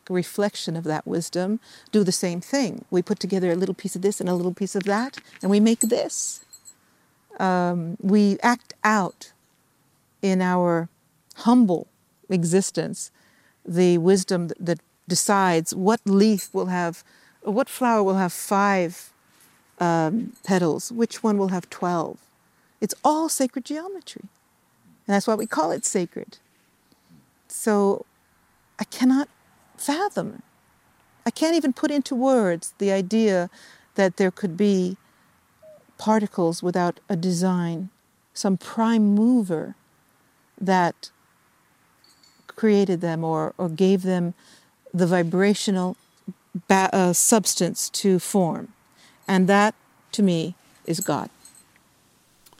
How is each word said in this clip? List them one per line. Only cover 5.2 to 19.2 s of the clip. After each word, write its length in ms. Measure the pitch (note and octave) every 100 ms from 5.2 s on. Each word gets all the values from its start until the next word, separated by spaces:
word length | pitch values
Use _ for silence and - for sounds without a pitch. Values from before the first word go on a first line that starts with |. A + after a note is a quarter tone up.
| - -
and 80 | F#3+
we 100 | G#3
make 200 | A3+ A#3
this. 640 | A3+ A#3+ - - - - _ - - _ _ _ _ _ _ G#4
Um, 580 | F#3 F3+ F3 F3 E3 F3+
we 380 | F#3+ G#3 G3+ G3
act 320 | A#3+ B3 _ -
out 500 | G#3+ G#3+ F3 - - _ _ _ _ _ _ _ _ -
in 200 | G3 F#3
our 480 | F#3 F3+ F3 E3+ E3+ _ _ _ _ -
humble 500 | A3+ B3 G#3 E3 - _ _ _ -
existence 800 | F#3 E3 F#3 - E3 D#3+ - - _ _ _ _ _
the 320 | - E3+ F3+ F3
wisdom 520 | F3 G3 - F3+ E3+
th-, 80 | -
that 200 | F3 E3 _ _ -
decides 640 | F3 - G3 F#3 E3 E3
what 260 | F#3 F#3 A3+
leaf 480 | G3+ G3 A3 G3+ -
will 140 | F#3+ F#3
have, 360 | F3+ E3+ E3 - _ _ _
what 280 | G#3+ G#3 C#4
flower 340 | - B3 A3
will 140 | F#3+ F#3+
have 140 | F3
five, 800 | - - G3 G3+ F#3+ E3+ - - _